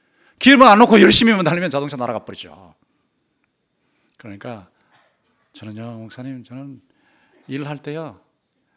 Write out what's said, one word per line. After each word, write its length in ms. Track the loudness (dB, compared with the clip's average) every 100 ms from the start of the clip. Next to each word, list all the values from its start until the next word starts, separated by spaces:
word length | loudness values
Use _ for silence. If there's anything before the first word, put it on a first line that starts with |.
| _ _ _ 0
기름을 280 | 4 6 6
안 120 | 6
넣고 220 | 6 6
열심히만 440 | 6 4 2 2
달리면 260 | -2 -4 -4
자동차 260 | -6 -8 -8
날아가 280 | -8 -8
버리죠. 500 | -12 -18 -20 -20 -20 _ _ _ _ _ _ _ _ _ _ _ _ _ _ _
그러니까 500 | -20 -18 -16 -18 -20 _ _ _ _ _ _ _ _
저는요, 460 | -20 -18 -16 -16 -16
목사님, 460 | -18 -18 -16 -16
저는 360 | -18 -20 -18 -20 _ _ _ _ _ _ -14
일할 300 | -12 -12 -12
때요, 420 | -12 -14 -14 -18 _ _ _ _ _